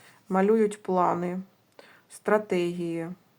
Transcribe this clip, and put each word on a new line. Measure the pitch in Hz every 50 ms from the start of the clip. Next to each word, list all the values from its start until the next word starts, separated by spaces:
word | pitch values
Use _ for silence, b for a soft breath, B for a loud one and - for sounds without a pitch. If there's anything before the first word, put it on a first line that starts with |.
| B B B B B -
малюють | 185 190 196 208 220 226 214 208 202 - -
плани, | - 185 180 175 170 170 170 175 180 180 190 190 - _ _ _ _ B B B B B B B B
стратегії, | - - - 180 208 214 214 - 185 180 175 175 175 180 170 170 165 165 165 170 180 - _ _ _